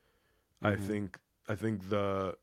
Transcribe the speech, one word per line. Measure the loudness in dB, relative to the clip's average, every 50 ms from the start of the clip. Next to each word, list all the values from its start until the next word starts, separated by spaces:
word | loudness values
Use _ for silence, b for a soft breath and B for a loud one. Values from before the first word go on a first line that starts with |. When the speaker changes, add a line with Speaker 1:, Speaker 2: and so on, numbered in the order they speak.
| _ _ _ _ _ _ _ _ _ _ _ 0 2
Speaker 1:
I | 4
Speaker 2:
Mm-hmm. | 4 2 0 -2
Speaker 1:
think, | -2 -2 -2 -4 -8 -12 _ _ _ _ _ -6
I | -4
think | -2 0 -2 -2 -2 -2 0
the, | 0 2 2 2 0 0 0 -2 -4 -6